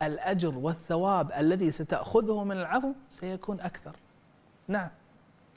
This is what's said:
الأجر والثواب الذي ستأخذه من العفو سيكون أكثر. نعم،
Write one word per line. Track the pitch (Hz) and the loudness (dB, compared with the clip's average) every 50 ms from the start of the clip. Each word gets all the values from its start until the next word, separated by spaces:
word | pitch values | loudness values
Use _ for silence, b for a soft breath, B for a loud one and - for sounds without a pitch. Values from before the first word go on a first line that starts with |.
الأجر | 156 156 151 - - 185 196 180 175 165 139 127 | -2 -2 -2 -2 -2 0 0 2 0 0 0 -2
والثواب | 135 160 165 165 - - 170 165 185 196 196 180 156 143 | -2 -2 -4 -4 -2 -2 0 2 2 4 4 2 2 0
الذي | - 139 151 160 180 185 190 156 | 0 2 4 4 4 4 2 2
ستأخذه | - - 156 - 175 - - - - 226 226 202 214 208 202 | 0 0 -2 -2 -2 -2 0 2 4 4 4 4 2 0 0
من | 196 196 185 | -2 -2 -2
العفو | 175 156 180 254 262 269 277 - - - | -2 0 0 0 0 0 -4 -6 -10 -18
سيكون | - - 185 185 185 185 - - 202 180 | -14 -10 -8 -6 -6 -6 -4 -6 -6 -4
أكثر. | - 180 - - - 151 156 - - - _ - _ _ _ _ _ - - _ _ - | -4 -8 -8 -10 -14 -16 -18 -18 -20 -20 _ -20 _ _ _ _ _ -20 -20 _ _ -2
نعم، | 196 208 185 160 - - - - - - - - - _ - - - | -2 -2 -2 -4 -8 -14 -20 -20 -20 -20 -20 -20 -20 _ -20 -4 0